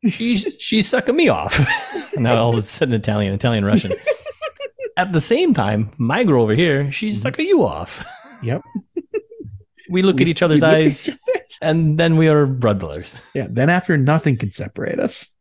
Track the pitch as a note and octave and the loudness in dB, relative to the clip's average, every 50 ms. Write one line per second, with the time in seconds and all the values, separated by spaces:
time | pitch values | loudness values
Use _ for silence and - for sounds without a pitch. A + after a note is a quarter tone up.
0 | - A3 F3 - A3 A#3 A#3+ G3 G#3 - - - - - - A3 G3 - - B3 | 0 -2 -2 0 -2 -2 -2 0 -2 -4 -8 -8 -6 -2 0 0 0 0 -2 -2
1 | - - A#3+ D#4+ F4 B3 A2+ D#2 D2+ G2 - - C#3+ - A#5 A5 G5+ F#5 G#5 F4+ | -2 0 0 2 4 2 2 0 -2 -2 0 0 2 2 0 -4 -4 -8 -10 -10
2 | D4 - - D3+ A#2+ A#2 B2 A#2 A2+ A#2+ A#2 A2+ G#2 - - - E3 C3 A#2+ A2 | -10 -8 -4 -2 0 2 2 2 2 2 0 0 -2 -4 -4 -4 -2 0 0 -2
3 | - - G#2+ G#2 G#2 F#2+ G2 G#2 - B2+ A#2 G#2+ G2+ G2+ - A3 - - - - | -2 -2 -2 0 0 -2 -2 -2 -2 0 0 0 0 2 2 0 0 -2 -8 -6
4 | - D5+ C5 - - D#5 - _ D#5 C#5+ - _ C#5+ C5 _ - C5+ A4+ - - | -4 -6 -6 -4 -8 -16 -14 _ -12 -12 -12 _ -16 -16 _ -12 -14 -8 -4 -4
5 | F#3 G3 F3+ D#3+ D3 - A3+ C#4+ F#4 F4 A#3+ - G#2 G2+ G#2+ G#2 A2 G#2+ - - | -4 0 0 0 2 2 2 2 2 2 2 2 2 0 0 0 -2 -4 -4 -4
6 | A#2+ A2+ C#3+ G#3+ B3+ G3 D3 B2 A#2 G#2+ G#2+ B2+ F3 E3+ C#3+ C#3 C#3+ C#3 C#3 - | -2 -2 0 0 2 2 4 4 4 4 2 2 2 2 2 0 0 -2 -4 -6
7 | - G#3+ G#3 G#3 - - - - D#4 F#4 G4+ D#4+ G3 - C2+ D2+ E2+ - - - | -6 -4 -4 -4 -4 -4 -4 -4 0 2 2 2 2 0 -2 -6 -10 -12 -12 -16
8 | - - - - - - B3+ - - A2+ B2 - - - A#5 G3 - _ _ F4 | -16 -16 -18 -20 -20 -20 -18 -10 -6 -4 -4 -6 -6 -10 -14 -14 -14 _ _ -12
9 | - _ - A4 G#4+ _ A4+ A4+ E4 - - - - _ _ _ _ - F3+ F#3 | -12 _ -10 -10 -10 _ -20 -18 -18 -18 -18 -18 -20 _ _ _ _ -4 0 2
10 | F#3 F#3+ F3+ C3+ B2+ E3+ D#3+ - F3+ E3+ D#3 D3 D#3+ D#3+ D#3 D#3 D#3 D3+ C#3+ - | 2 2 4 4 2 2 2 0 2 2 4 4 6 6 4 6 4 2 2 0
11 | - - - - _ - B4+ G#4 - _ - - - D#3 D#3 E3 E3 D#3 D3+ D#3+ | -6 -8 -8 -6 _ -2 -2 -2 -4 _ -14 -6 -2 0 0 2 2 0 2 2
12 | E3 E3+ E3 D#3+ D#3+ D#3+ D3+ D3+ D3 C3+ C3+ B2+ A#2+ A2 G#2 F#2+ F#2 D#2 C#2+ E2 | 2 2 4 4 4 4 4 4 4 2 0 0 2 2 2 0 -2 -6 -8 -10
13 | F#2+ - - - - - _ C3+ B2+ F#2+ F#2 A#2 C3 D#3 F3 F3+ - - F3 D3+ | -12 -12 -16 -18 -20 -8 _ -6 -6 -4 -2 0 2 2 2 2 2 0 2 2
14 | C3 C3+ D3+ D#3+ - D#3 C3 A2 - G2+ - - G#2 G2 _ - - - - - | 4 4 4 4 4 2 0 0 -2 -6 -6 -8 -10 -10 _ -8 -6 -4 -2 -2
15 | - - - - - - _ _ | -2 -2 -4 -6 -14 -14 _ _